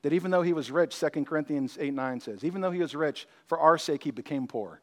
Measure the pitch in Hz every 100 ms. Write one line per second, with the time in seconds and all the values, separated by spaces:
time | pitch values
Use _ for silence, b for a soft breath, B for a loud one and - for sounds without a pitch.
0 | 143 170 185 180 175 160 120 151 165 -
1 | 156 151 143 156 147 147 131 - 143 139
2 | 131 123 120 101 151 190 185 175 160 143
3 | 156 - - b _ 165 156 160 - 143
4 | 143 127 - 143 127 120 95 85